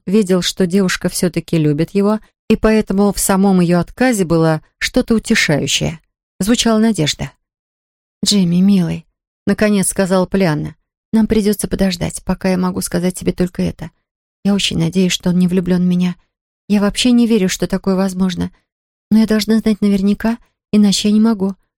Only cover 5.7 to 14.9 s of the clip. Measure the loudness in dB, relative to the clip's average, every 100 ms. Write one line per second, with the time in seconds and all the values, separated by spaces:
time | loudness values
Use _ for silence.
5.7 | -4 -4 -8 _ _ _ -6 -2 0 2
6.7 | 2 2 0 -4 -4 -12 -14 _ _ _
7.7 | _ _ _ _ _ -2 0 2 2 4
8.7 | 2 0 -6 -12 _ _ _ -4 0 2
9.7 | 2 0 -2 0 0 0 0 0 -2 -6
10.7 | -12 _ _ _ 0 2 2 0 -2 -4
11.7 | -2 -2 -2 -8 -8 -6 -4 -2 -2 -2
12.7 | -4 -6 -4 -4 -4 -4 -4 -4 -4 -6
13.7 | -8 -14 -16 _ _ _ _ -2 -2 -2
14.7 | -2 -2